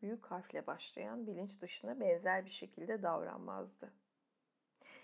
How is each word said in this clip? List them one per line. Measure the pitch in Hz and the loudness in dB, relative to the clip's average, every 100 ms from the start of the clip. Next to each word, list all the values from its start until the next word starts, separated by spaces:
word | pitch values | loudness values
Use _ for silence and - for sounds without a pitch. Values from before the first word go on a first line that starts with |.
büyük | 202 226 - | -4 -4 -4
harfle | 180 - 151 147 | -6 -2 -4 -2
başlayan | - - - - 233 214 | -4 -6 -6 -4 -4 -4
bilinç | 175 196 - | -2 -4 -4
dışına | 180 - 214 254 | -4 -4 -4 4
benzer | 196 170 185 190 | 6 6 6 4
bir | 190 | 4
şekilde | - 190 - 175 220 | -4 -6 -6 -2 2
davranmazdı. | 175 165 - - 90 - 190 - - - _ _ _ _ _ _ _ _ - - | 4 2 0 -4 -4 -4 -6 -8 -14 -16 _ _ _ _ _ _ _ _ -20 -20